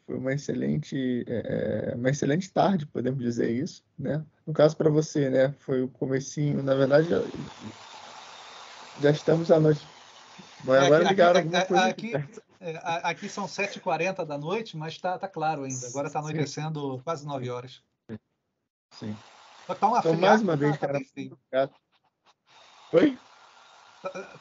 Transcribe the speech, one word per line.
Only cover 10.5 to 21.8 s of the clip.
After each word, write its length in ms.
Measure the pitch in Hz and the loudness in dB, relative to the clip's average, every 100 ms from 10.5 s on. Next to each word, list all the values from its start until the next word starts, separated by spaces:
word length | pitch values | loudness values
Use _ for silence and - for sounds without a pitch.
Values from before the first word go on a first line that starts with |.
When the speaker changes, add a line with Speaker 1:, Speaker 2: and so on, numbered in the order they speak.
| - | -8
Speaker 1:
Bom, 100 | 123 | 2
Speaker 2:
É, 40 | 135 139 | 6 6
Speaker 1:
agora 160 | 156 | 6
Speaker 2:
aqui, 60 | 190 | 4
Speaker 1:
ligaram 300 | 196 175 180 | 6 6 6
Speaker 2:
aqui, 60 | 160 | 2
Speaker 1:
alguma 120 | 185 | 0
Speaker 2:
a-, 40 | 185 | 2
Speaker 1:
coisa 180 | 185 185 | 2 2
Speaker 2:
aqui, 260 | - 220 | -2 -6
Speaker 1:
aqui 120 | 151 143 | -6 -8
perto. 160 | - _ _ | -14 _ _
Speaker 2:
é, 160 | 175 156 | -12 -10
a-, 340 | 175 170 170 | -6 -4 -4
aqui 180 | 165 196 | -6 -10
são 180 | - 190 | -10 -10
sete 300 | - - 202 | -8 -8 -6
e 40 | |
quarenta 440 | 180 156 180 185 | -4 -2 -2 -4
da 140 | 156 143 | -8 -8
noite, 380 | 151 220 220 156 | -6 -6 -8 -12
mas 220 | 160 - | -12 -8
tá, 200 | 180 185 | -6 -6
tá 100 | - | -8
claro 360 | 160 156 143 | -6 -4 -4
ainda. 220 | 135 127 123 | -8 -10 -10
Agora 220 | 135 143 | -8 -6
tá 100 | 156 | -6
Speaker 1:
Sim. 60 | 151 | -6
Speaker 2:
anoitecendo 720 | 156 131 151 156 156 139 131 | -4 -4 -6 -8 -6 -6 -8
quase 220 | 170 160 147 | -8 -8 -8
nove 240 | 135 123 | -8 -8
horas. 320 | 123 131 - _ _ - 110 _ _ _ _ _ _ _ | -10 -12 -20 _ _ -16 -16 _ _ _ _ _ _ _
Speaker 1:
Sim. 220 | - 110 107 - - - - - | -14 -12 -12 -16 -20 -20 -18 -10
Speaker 2:
Só 80 | |
que 60 | 175 | 0
tá 80 | 202 | 2
uma 100 | 240 | 2
Speaker 1:
Então, 140 | 165 165 | 2 4
Speaker 2:
friagem, 120 | 190 | 6
Speaker 1:
mais 140 | 220 | 6
uma 100 | 196 | 4
Speaker 2:
tá, 60 | 147 | 0
Speaker 1:
vez, 140 | 147 147 | 0 -2
Speaker 2:
tá 80 | 143 | -4
Speaker 1:
cara, 120 | 139 | -4
Speaker 2:
bem 60 | |
feio. 240 | 135 139 131 | -8 -14 -14
Speaker 1:
muito 80 | - - | -16 -6
obrigado. 280 | 131 135 _ | -2 -2 _